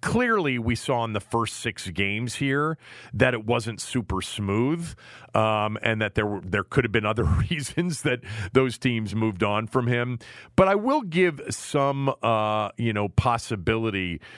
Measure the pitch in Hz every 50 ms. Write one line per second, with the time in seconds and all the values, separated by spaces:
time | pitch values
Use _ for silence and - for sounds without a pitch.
0 | - - - 226 254 247 226 208 170 143 131 123 113 117 120 113 - - 135 120
1 | 117 113 107 104 - - - 117 113 107 - - - 120 104 - - 95 85 78
2 | 98 98 101 107 120 123 - - 143 139 135 143 147 156 160 - - - - -
3 | - - - 101 127 127 123 113 107 104 120 120 110 113 110 98 - - - 131
4 | 110 - 104 95 90 - - - 104 98 98 107 120 135 156 170 170 160 - -
5 | - - - - - - _ 107 110 110 110 107 104 107 107 107 - 113 113 107
6 | 110 104 - - 107 104 104 98 82 92 92 104 98 _ - - 127 113 98 117
7 | 104 104 110 110 110 - - - - - 175 151 139 - - - 156 180 165 -
8 | - 151 127 120 120 95 104 110 101 90 - 127 131 131 113 - - 131 120 113
9 | 110 101 92 92 107 113 104 90 107 104 104 104 113 110 - 131 123 117 123 120
10 | 120 123 123 120 - - - - - - _ - 185 190 196 208 208 254 277 302
11 | 247 185 156 180 185 180 156 135 - - - - - - - 147 139 139 139 139
12 | 139 139 127 - - 113 113 110 107 107 107 107 107 101 - - 120 117 107 104
13 | 104 101 - - - 127 120 120 - - 117 104 85 - 113 113 113 113 101 98
14 | 92 90 85 76 - - -